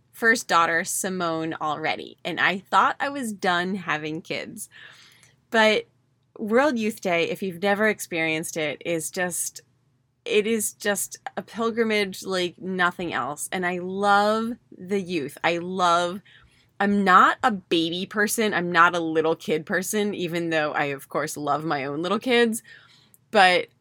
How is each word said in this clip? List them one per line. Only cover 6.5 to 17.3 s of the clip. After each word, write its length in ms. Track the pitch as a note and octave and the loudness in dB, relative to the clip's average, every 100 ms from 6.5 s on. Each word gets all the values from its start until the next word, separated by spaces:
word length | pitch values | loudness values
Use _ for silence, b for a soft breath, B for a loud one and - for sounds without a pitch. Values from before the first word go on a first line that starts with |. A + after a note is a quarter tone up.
| A#3 D4 A#3+ | 2 2 2
Youth 220 | G#3+ - | -4 -4
Day, 300 | F#3+ E3+ E3 | -2 0 0
if 120 | F3 | -2
you've 200 | F#3+ E3+ | -6 -2
never 260 | G3+ G3+ G#3+ | 0 2 2
experienced 720 | G#3 - E3+ D#3+ D#3 F3 E3 | 0 -4 -4 -2 -2 -4 -4
it, 240 | D3+ - | -4 -4
is 260 | - E3 D3+ | -4 -4 -4
just, 520 | F#3+ F3+ E3+ - - _ _ _ _ _ _ - | -4 -4 -4 -8 -12 _ _ _ _ _ _ -2
it 200 | G#3 G#3 | 0 2
is 280 | A3+ - | 0 -4
just 440 | - G#3 G3 - - - | -4 -4 -2 -4 -10 -12
a 60 | - | -10
pilgrimage 840 | - G#3 A3+ A3+ A3+ G#3 G3 F#3+ | -10 -4 -4 0 0 0 -2 -6
like 360 | F#3+ F#3 F3+ - | -6 -2 -2 -6
nothing 540 | F3+ F#3 F3 - E3+ | -6 0 0 0 -4
else. 340 | G#2+ B2+ D3 - | -4 -4 -6 -6
And 140 | F#3 | -4
I 140 | F3+ F3+ | -2 -4
love 720 | F#3 F#3+ G3+ G3+ G#3 A3 A3+ B3 _ - | -6 -2 4 4 4 2 -2 -8 _ -16
the 240 | F3+ G3+ | -6 -4
youth. 380 | F3 E3+ C3 - | -2 -4 -4 -2
I 140 | D#3+ E3+ | 0 0
love, 600 | F3 F#3 F3 E3+ F3 F#3+ - b b b b - | -2 0 4 4 2 -4 -12 b b b b -2
I'm 260 | G3+ G3+ | 0 2
not 340 | F#3+ F#3 C#4 | 6 8 8